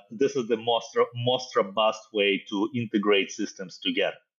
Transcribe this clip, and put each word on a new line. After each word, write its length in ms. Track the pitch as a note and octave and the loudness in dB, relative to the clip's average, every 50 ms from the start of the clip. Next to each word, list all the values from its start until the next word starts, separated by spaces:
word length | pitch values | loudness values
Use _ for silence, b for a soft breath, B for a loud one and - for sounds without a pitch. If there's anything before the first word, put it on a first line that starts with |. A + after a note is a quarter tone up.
| - - | -8 -8
this 260 | A#2 G#2+ C#3 C3+ - | -2 0 0 0 0
is 100 | C3+ A#2 A2 | -2 -2 -2
the 80 | A#2+ | -2
most 380 | A2 A2 A#2+ A#2 A2+ - - - | -2 0 0 -2 -2 -2 -2 0
ro-, 120 | A#2+ B2 - - | 0 0 0 -2
most 420 | A#2+ A#2+ B2 B2+ B2+ - - - | -2 0 0 0 0 -2 -2 0
robust 460 | A#2+ G#2 G2+ G2 A2 A2 A2 G#2+ - - _ | 0 0 0 0 0 2 2 0 -2 -6 _
way 320 | - G#2 G2+ G2+ G2 G2 - - | 0 2 2 2 2 0 -2 -4
to 180 | A2 G2 G#2 - - | -2 -2 -2 -2 -2
integrate 580 | A#2+ A#2 G#2+ - G#2+ G2 G#2 G2+ G2 F#2+ - | -4 -2 0 0 0 4 4 4 4 2 0
systems 480 | - - G#2 - - - F#2+ F2 - - | -4 -6 -6 -6 -8 -10 -14 -14 -14 -8
together. 360 | - G2 E2+ G2 F#2+ D#2+ D#2 - _ _ _ | -6 -4 -2 0 -2 -2 -2 -6 _ _ _